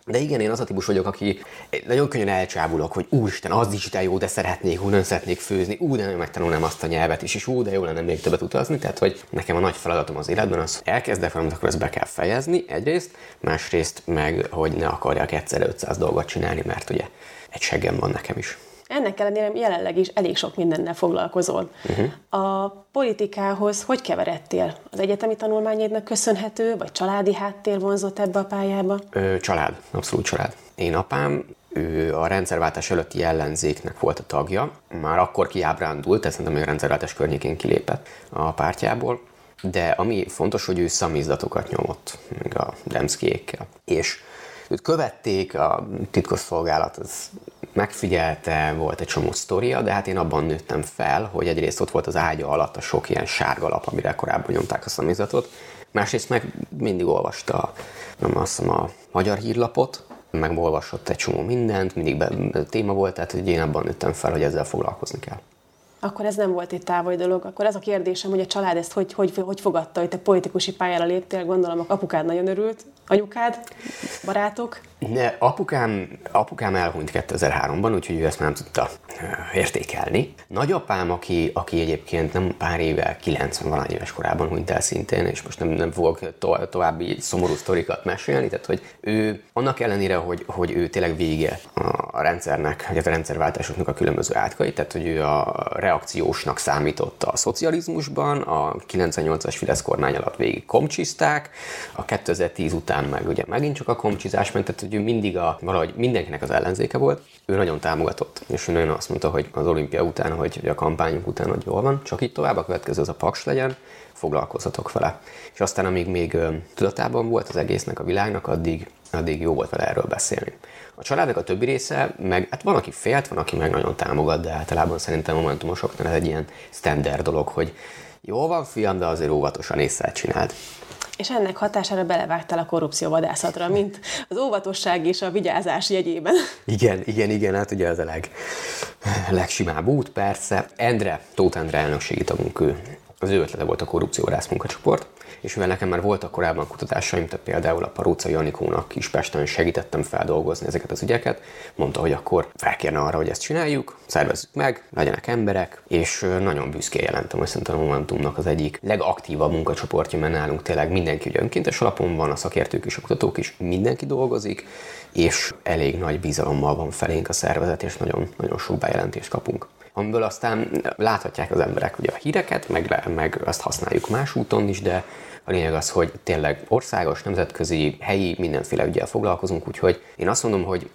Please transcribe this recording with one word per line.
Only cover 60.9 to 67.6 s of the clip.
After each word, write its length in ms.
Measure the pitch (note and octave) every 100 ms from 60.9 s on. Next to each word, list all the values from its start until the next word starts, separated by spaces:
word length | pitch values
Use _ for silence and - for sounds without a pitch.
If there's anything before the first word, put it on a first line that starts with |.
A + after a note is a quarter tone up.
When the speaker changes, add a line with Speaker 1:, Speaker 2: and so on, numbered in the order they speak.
| - -
Speaker 1:
egy 60 | -
csomó 260 | - -
mindent, 540 | F2+ B2 A2+ G2 F#2+ F2+
mindig 220 | D#2+ D2
be-, 460 | F#2 F#2 F#2+ D#2 D2
téma 240 | A2 G2+
volt, 200 | G2 F#2+
tehát 180 | F#2 F2
hogy 160 | F#2 F#2
én 140 | E2+
abban 220 | D#2 D#2
nőttem 300 | D#2+ E2 -
fel, 180 | - -
hogy 120 | D#2+
ezzel 220 | C#2+ - -
foglalkozni 540 | - - - - C#3
kell. 200 | - G#2 - _ _ _ _ -
Speaker 2:
Akkor 260 | G3+ G3+ G#3
ez 100 | G3+
nem 160 | G3
volt 200 | F3 F3+
egy 120 | F3
távoli 320 | F3+ F3 F3 F3+
dolog. 300 | F3+ F#3 F#3+
Akkor 200 | F#3+